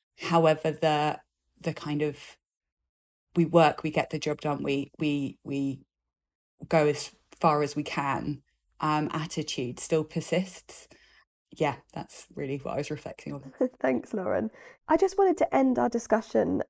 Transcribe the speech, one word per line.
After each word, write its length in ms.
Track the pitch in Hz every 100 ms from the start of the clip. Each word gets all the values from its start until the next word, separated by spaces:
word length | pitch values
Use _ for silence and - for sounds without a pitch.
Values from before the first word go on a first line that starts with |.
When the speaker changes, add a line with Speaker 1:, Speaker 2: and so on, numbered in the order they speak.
| _ -
Speaker 1:
However, 480 | - 170 160 156 160
the, 500 | 151 160 151 151 - _ _ _ _
the 140 | 170
kind 280 | 156 151 147
of 340 | 151 139 - - _ _ _ _ _ _ _ _ _ -
we 80 |
work, 380 | 165 170 156 -
we 80 | 160
get 200 | 151 -
the 80 | 156
job 220 | 151 147
done, 220 | 151 147
we, 280 | 143 139 139 -
we, 400 | 151 143 135 -
we 360 | - 139 139 135 - _ _ _ _ _ _ _ -
go 180 | 165 151
as 260 | 139 - - _ -
far 240 | 165 147
as 140 | 147 151
we 60 |
can, 580 | 143 - 139 127 - 139 _ _ _ _
um, 300 | 151 151 151
attitude 680 | 160 156 - 156 - 123 -
still 260 | - 160
persists. 840 | 156 170 - 165 190 - - - - - _ _ _ _ _
Yeah, 220 | - 151 - _
that's 340 | - 139 - -
really 220 | - 139 139
what 180 | 131
I 40 | -
was 120 | 147
reflecting 420 | 151 - - -
on. 200 | 143 - -
Speaker 2:
<laughs> 200 | 254 -
Thanks, 320 | 269 262 -
Lauren. 380 | 214 185 95 226 - - - -
I 80 | 320
just 200 | 381 -
wanted 200 | 392 320
to 160 | -
end 240 | 269 269 247
our 100 | 247
discussion 720 | 233 - 220 - 226 175 190 -